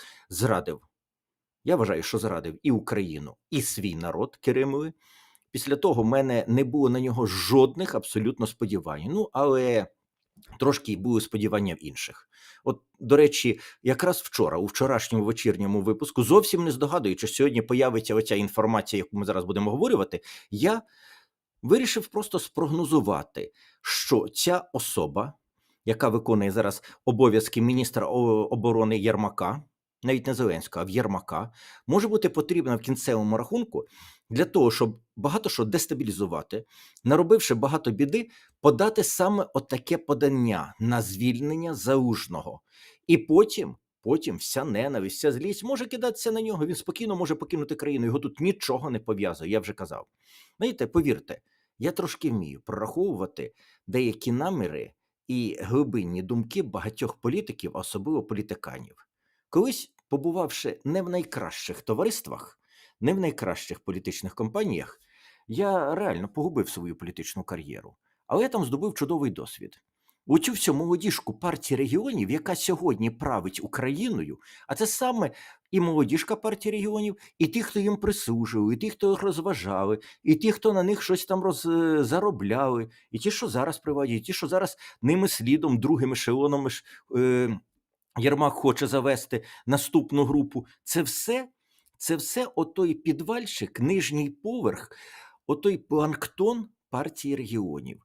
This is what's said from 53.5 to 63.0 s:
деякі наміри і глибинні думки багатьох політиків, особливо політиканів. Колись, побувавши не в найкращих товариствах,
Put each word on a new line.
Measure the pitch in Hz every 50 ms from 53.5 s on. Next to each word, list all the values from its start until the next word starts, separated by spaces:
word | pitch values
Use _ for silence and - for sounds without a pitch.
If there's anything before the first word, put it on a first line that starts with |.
| - _ _ _ _ _ _
деякі | - 95 127 127 117 107 - - 127 117
наміри | 123 151 185 190 147 98 78 76 69 55 - - _ _ _ _ _ _ -
і | 127 123 120 101 - -
глибинні | 90 92 120 143 147 120 104 113 92 85 87 90 92
думки | 92 120 117 113 117 - 196 170
багатьох | 113 92 95 92 110 110 - 127 110 -
політиків, | - - 117 143 208 214 - 107 - - 113 -
особливо | - 92 - - 98 98 147 160 131 107
політиканів. | - 110 101 104 - - - - - - 64 - - - _ _ _ _ _ _ _ _ _ _ _
Колись, | - 165 220 262 233 - - - _ _ _ _
побувавши | 139 143 135 170 165 185 170 147 - - - 117 - - _
не | 135 160 190 180
в | 180
найкращих | 175 180 165 - - 127 98 82 - - - - 87 - -
товариствах, | - 110 123 185 226 220 - - - 64 - - - - _ _ _ _ _ - _ _ _